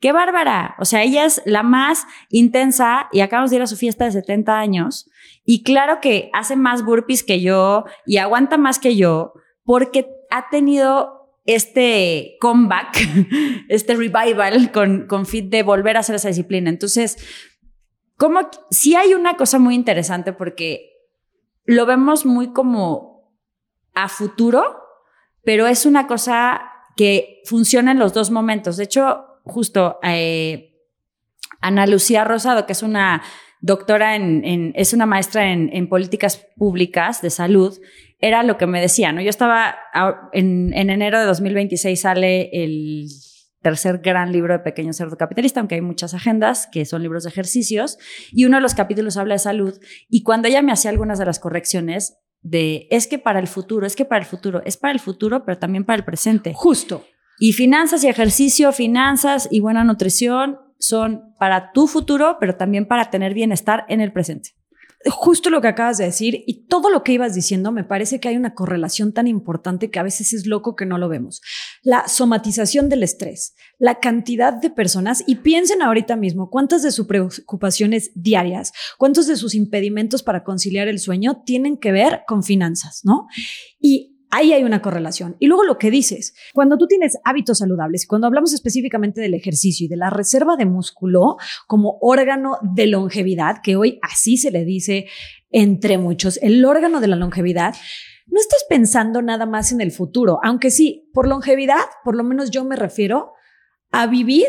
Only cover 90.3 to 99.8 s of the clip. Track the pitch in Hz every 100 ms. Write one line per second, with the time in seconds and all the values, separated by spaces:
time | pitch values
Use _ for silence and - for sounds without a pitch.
90.3 | 262 294 330 202 180 175 _ 185 180 180
91.3 | - - - _ 214 208 - 233 262 262
92.3 | 269 269 269 208 185 214 202 190 208 190
93.3 | 180 156 180 - 190 226 254 170 - 226
94.3 | 247 285 180 170 190 180 196 190 - -
95.3 | - _ 226 208 196 208 190 175 175 190
96.3 | 180 220 233 262 294 330 320 226 180 175
97.3 | 175 180 175 180 - - - - - _
98.3 | 370 427 571 587 302 226 247 220 233 240
99.3 | 226 226 220 220 240